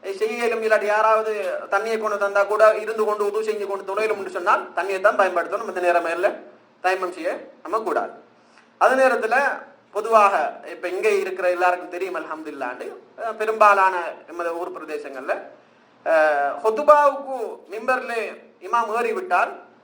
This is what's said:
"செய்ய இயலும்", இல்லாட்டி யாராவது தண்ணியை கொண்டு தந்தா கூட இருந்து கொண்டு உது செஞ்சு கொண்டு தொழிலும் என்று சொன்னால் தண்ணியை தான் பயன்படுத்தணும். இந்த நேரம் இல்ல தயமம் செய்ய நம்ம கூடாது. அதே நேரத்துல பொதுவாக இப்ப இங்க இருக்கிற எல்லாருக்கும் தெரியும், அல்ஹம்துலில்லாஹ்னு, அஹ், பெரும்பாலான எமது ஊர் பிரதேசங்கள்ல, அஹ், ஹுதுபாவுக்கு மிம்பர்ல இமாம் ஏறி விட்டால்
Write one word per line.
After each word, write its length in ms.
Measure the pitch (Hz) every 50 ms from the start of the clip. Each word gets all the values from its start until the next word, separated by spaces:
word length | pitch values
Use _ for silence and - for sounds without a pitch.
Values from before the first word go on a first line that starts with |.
| - 190 196
"செய்ய 200 | 196 214 226 233
இயலும்", 260 | 240 240 240 233 226 220
இல்லாட்டி 220 | 220 220 208 202
யாராவது 720 | 202 208 214 220 220 220 220 220 220 214 208 196 180 156 - - -
தண்ணியை 280 | 196 196 214 226 226 220
கொண்டு 300 | 214 214 208 202 202 202
தந்தா 180 | 202 202 196
கூட 300 | 196 208 208 220 214 214
இருந்து 280 | - 214 214 220 220 214
கொண்டு 220 | 202 208 208 208
உது 260 | 202 208 220 220 214 214
செஞ்சு 140 | 208 202
கொண்டு 180 | 190 196 190 190
தொழிலும் 340 | 185 196 202 220 214 208 202
என்று 120 | 190 185
சொன்னால் 420 | 180 190 175 196 240 311 - - -
தண்ணியை 280 | - 175 196 196 190
தான் 180 | 190 208 214 -
பயன்படுத்தணும். 500 | 196 185 175 175 170 170 190 165 180 196
இந்த 120 | 185 180
நேரம் 260 | 175 175 175 175 165
இல்ல 300 | 170 165 175 180 220 - - - - - - _ _ _ _
தயமம் 320 | - 185 190 190 185 180 180
செய்ய 360 | - - 180 240 - - - - - _
நம்ம 160 | 156 185 226
கூடாது. 320 | 220 190 147 123 101 - - - - _ _ _ _ _ _ _ _ _ _ _
அதே 240 | 180 226 254 262 262
நேரத்துல 600 | 254 240 - - 220 226 262 285 262 220 - - - - _ _ _ _
பொதுவாக 600 | 202 214 226 226 220 208 196 196 165 147 - - - -
இப்ப 220 | - 170 - - 180
இங்க 200 | 180 190 208 214
இருக்கிற 420 | 208 196 190 185 185 185 185 180
எல்லாருக்கும் 380 | 180 175 180 180 180 175 170 -
தெரியும், 280 | - 180 190 185 170
அல்ஹம்துலில்லாஹ்னு, 800 | 165 156 - 160 160 156 156 143 135 131 123 123 127 151 160 - - - - _ -
அஹ், 180 | - 226 220
பெரும்பாலான 640 | 220 214 214 220 220 214 208 202 196 190 190 185 180 170 156 - - - -
எமது 300 | 170 170 170 170 170 170
ஊர் 260 | 175 180 - 160 156
பிரதேசங்கள்ல, 580 | 151 151 147 143 143 135 131 131 165 214 - - - - - _ _ _ _ _ _ _ _ _
அஹ், 480 | - 160 160 156 156 147 143 143 139 - - -
ஹுதுபாவுக்கு 960 | 220 220 - 294 294 302 294 294 285 277 277 277 269 269 254 220 190 - - - -
மிம்பர்ல 680 | 190 220 240 240 254 254 254 247 233 226 208 190 - - - - _ _
இமாம் 360 | - 185 226 233 233 214 214
ஏறி 160 | 233 240 226 208
விட்டால் 500 | 185 180 180 180 180 220 - - - - - - _